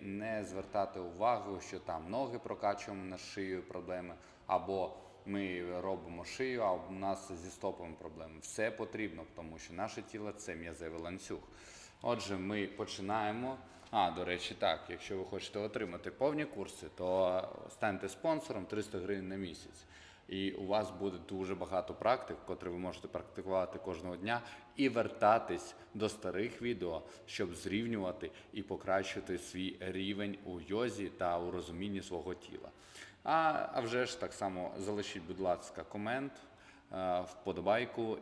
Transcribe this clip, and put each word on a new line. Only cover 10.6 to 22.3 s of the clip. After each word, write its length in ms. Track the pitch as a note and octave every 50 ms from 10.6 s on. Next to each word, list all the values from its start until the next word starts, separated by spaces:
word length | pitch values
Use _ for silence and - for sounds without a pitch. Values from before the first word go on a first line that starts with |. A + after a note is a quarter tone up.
| E2+ E2+ D#2+ D#2 E2+ D#2+ D#2+ E2
ланцюг. 400 | E2 E2+ F2+ F#2+ - - G2+ D2+ - - - - - - - - - - - -
Отже, 340 | - A#2+ A#2+ A2 F#2+ G2 G2+
ми 300 | F#2 F#2 G2 G#2+ G#2 G2
починаємо. 880 | F#2 - - G#2+ - - - F#2+ G2 G#2+ A2 G#2+ G#2 G#2+ A#2 B2 C3 C3 C3 - - - - - -
А, 200 | - G#2+ F#2+ E2+
до 140 | D#2+ F2+ F2+
речі, 300 | F2 F2+ E2+ - - G#2+ -
так, 220 | G2+ F#2 D#2+ D#2 - -
якщо 300 | F2 E2 - - G2+ F#2+
ви 60 | F#2
хочете 340 | - G#2 F#2 - - - G#2
отримати 520 | G#2 G#2+ - - G#2+ F#2 E2+ F2 - F#2
повні 340 | - - C3 D3 D3 D3+ D3
курси, 420 | - - G2+ F#2+ E2 - - - D#2 -
то 520 | - F2+ F2+ F#2 F#2+ F#2+ F2+ F#2 F#2 F#2+ - - - - -
станьте 380 | - - A2+ G#2+ G2 F#2+ G2 F#2+
спонсором, 560 | - - - E3 D#3+ D3+ C#3+ - B2 G#2 F2+
триста 340 | - G#2+ G#2+ G2+ - - F#2+
гривень 300 | F2 F#2+ G2+ G2 F#2 F#2
на 80 | F#2+
місяць. 480 | G2 F#2+ F2 D2+ - - - - - - - - - - - - - - -
І 240 | F#2 F#2+ G2 G2
у 140 | - - G2
вас 240 | F#2 G2+ G#2+ G#2 -
буде 260 | F#2 F2+ G2 G2 F2+ E2+ E2 -
дуже 260 | G2 F#2+ F#2+ F#2 F#2
багато 400 | F2+ F2+ E2+ F#2+ F2+ F2+ - E2+
практик, 420 | - - A2 B2+ C3 - -